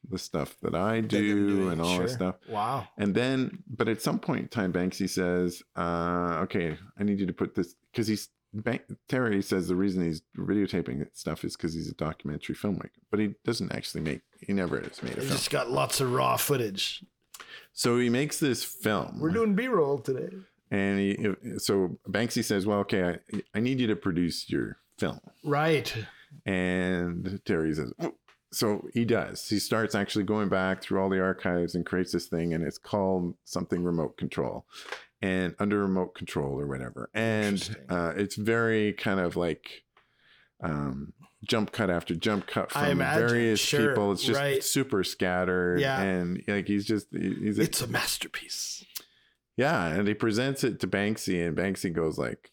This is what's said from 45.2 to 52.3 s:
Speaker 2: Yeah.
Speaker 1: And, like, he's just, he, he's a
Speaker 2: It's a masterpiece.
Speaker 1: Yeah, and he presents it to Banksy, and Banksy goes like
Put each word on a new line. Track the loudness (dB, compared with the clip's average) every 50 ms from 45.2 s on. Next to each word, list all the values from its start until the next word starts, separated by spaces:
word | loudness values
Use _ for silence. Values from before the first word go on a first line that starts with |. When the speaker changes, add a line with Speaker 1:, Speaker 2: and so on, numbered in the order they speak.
| 0 2 2 2 2 2 2 2 4 4 4 4
Speaker 2:
Yeah. | 2 2 2 2
Speaker 1:
And, | 2 2 2 0 0 0 -2 -4 -2
like, | 0 0 0 0 2
he's | 0 0 2
just, | 0 0 0 -2 _
he, | -4 -2 -2 -2 -2
he's | 0 0 0 2 2
a |
Speaker 2:
It's | 2 2 2 -4
a | -2
masterpiece. | -2 -2 -2 0 -2 -4 -4 -6 -8 -10 -12 -10 -10 -8 -8 -8 -8 -8 -12 -14 -14 -16 -16 -16 _ _ _ _ _ _ _ _ _ _
Speaker 1:
Yeah, | 0 2 2 2 2 0
and | 0 2 2 2
he | 2 2
presents | 2 2 2 2 2 0 0 0 0
it | 0 0 0 0
to | -2 0
Banksy, | 0 2 2 0 0 -2 -2 -2 0 0 0
and | 0 0
Banksy | 0 0 0 0 -2 -2 -2
goes | 0 2 0 0 0 0
like | -4 -4